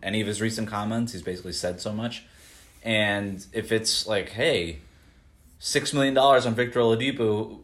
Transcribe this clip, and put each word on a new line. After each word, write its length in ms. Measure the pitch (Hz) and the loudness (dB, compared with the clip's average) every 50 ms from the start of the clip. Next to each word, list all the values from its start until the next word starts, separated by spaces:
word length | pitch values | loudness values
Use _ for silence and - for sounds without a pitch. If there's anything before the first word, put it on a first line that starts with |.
| - | -6
any 160 | 95 101 110 | -4 -2 -2
of 80 | 107 101 | -2 -2
his 140 | 104 98 | -2 -2
recent 260 | 110 113 110 - 113 107 | -2 -2 -2 -4 -4 -4
comments. 460 | 107 104 104 110 113 117 117 113 - | -4 -4 -4 -2 -2 -2 -2 -4 -6
He's 80 | 90 | -8
basically 320 | 85 92 92 90 - 90 82 | -8 -8 -8 -8 -8 -8 -6
said 260 | - - 90 90 90 | -4 -4 -4 -4 -6
so 140 | - 107 104 | -6 -6 -4
much. 300 | 107 117 117 - - - - - - - - - - - - - - - | -4 -6 -6 -8 -10 -14 -18 -20 -20 -20 -20 -20 -20 -20 -20 -20 -10 -4
And 640 | 117 110 107 104 104 101 101 101 98 98 95 - - - | 0 2 2 2 2 2 0 -2 -4 -6 -8 -10 -8 -6
if 180 | 113 104 - | -6 -2 0
it's 360 | 113 110 110 - - - - 110 | 0 0 0 0 -2 -2 -2 -2
like, 220 | 110 101 90 - | -2 -2 -2 -4
"Hey, 500 | - 110 135 165 139 101 85 82 82 76 - - - - - - - _ - _ _ _ _ - - - | -4 -2 0 0 2 0 -2 -4 -6 -10 -16 -20 -20 -20 -20 -20 -20 _ -20 _ _ _ _ -20 -20 -12
six 320 | - - - 147 143 - - | -6 -2 -2 0 0 0 2
million 200 | 143 139 135 135 | 2 2 4 4
dollars 320 | 131 131 139 139 127 127 | 6 6 8 8 6 6
on 80 | 120 110 | 2 2
Victor 260 | 120 123 120 - 127 | 0 0 0 2 4
Oladipo, 800 | 117 113 113 110 127 135 135 135 117 107 104 107 113 - - - | 4 4 4 4 2 0 0 0 2 2 2 0 -2 -4 -8 -12